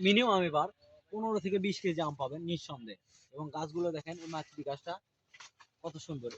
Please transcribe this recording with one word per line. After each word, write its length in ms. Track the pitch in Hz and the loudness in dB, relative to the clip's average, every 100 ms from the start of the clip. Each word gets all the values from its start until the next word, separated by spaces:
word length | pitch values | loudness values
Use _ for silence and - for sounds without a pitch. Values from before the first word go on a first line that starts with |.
মিনিমাম 400 | 185 208 247 190 | 6 8 8 6
এবার 260 | 175 147 180 - - - _ | 6 4 2 -2 -20 -20 _
পনেরো 280 | 214 226 214 | -4 0 0
থেকে 200 | 185 196 | 2 2
বিশ 220 | 196 - | 2 0
কেজি 200 | 190 165 | 0 0
আম 140 | 156 139 | -2 -2
পাবেন 260 | 131 156 | -4 -4
নিঃসন্দেহে। 560 | 170 170 - 139 113 98 _ _ _ | -4 -4 -4 -12 -12 -16 _ _ _
এবং 160 | 139 151 | -12 -8
গাছগুলো 420 | 151 156 165 175 | -6 -6 -2 -2
দেখেন, 260 | 156 160 175 | -4 -6 -10
এই 100 | 165 | -8
মাতৃ 360 | 160 151 - | -8 -8 -10
গাছটা 360 | 143 143 - 185 _ _ _ - - _ _ _ | -8 -8 -8 -12 _ _ _ -20 -20 _ _ _
কত 140 | 165 156 | -10 -10
সুন্দর। 340 | - 143 117 | -8 -8 -8